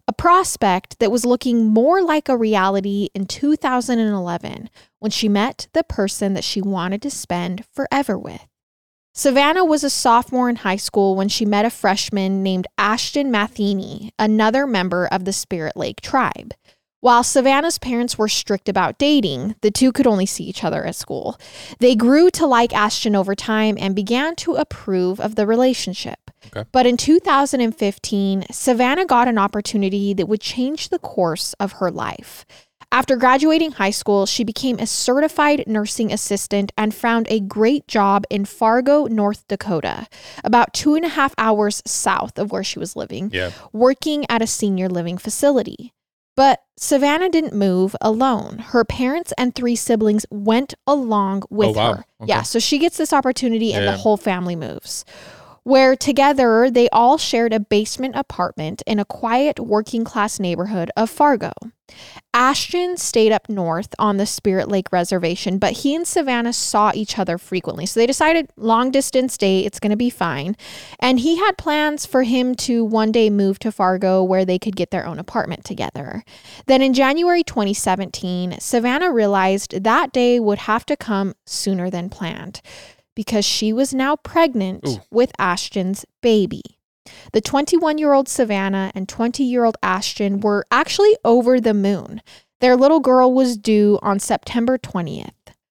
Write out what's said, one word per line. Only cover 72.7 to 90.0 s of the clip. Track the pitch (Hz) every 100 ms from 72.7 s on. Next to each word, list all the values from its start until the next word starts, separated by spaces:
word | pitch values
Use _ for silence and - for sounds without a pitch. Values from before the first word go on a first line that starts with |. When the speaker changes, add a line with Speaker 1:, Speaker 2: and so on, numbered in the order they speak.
| 233
Speaker 1:
one | 226 220 220
day | 226 214
move | 202 196 196
to | 220
Fargo | - 185 185 190 190
where | 185 185 190
they | 180
could | -
get | 190 175
their | 185 -
own | 151
apartment | - 233 - 165 -
together. | - 80 - 139 - - - - -
Then | - 262
in | 269
January | 254 269 302 349 349
twenty | 330 - 202
seventeen, | 208 - 185 190 - 180 180 180 -
Savannah | - 240 240 269 359
realized | 240 208 196 190 196 - -
that | 202 247 277
day | 254 247 240
would | 214 208
have | - 220 -
to | 294
come | - 196 196 -
sooner | - - - 190 180
than | 180 180
planned | - 165 - - - - - - _ _
because | - 208 220
she | 202 - 214
was | 220 269
now | 262 262
pregnant | 302 - 339 330 240 190 185 -
Speaker 2:
Ooh. | 113 -
Speaker 1:
with | 226 254 -
Ashton's | 185 175 - 208 185 196 - _
baby. | 240 220 190 - - - _ _ - - -
The | 220
twenty-one-year-old | - 269 294 339 320 302 302 277 269
Savannah | - 233 202 196 196 190
and | - 190
twenty-year-old | - 233 - 254 247 233 220
Ashton | 185 185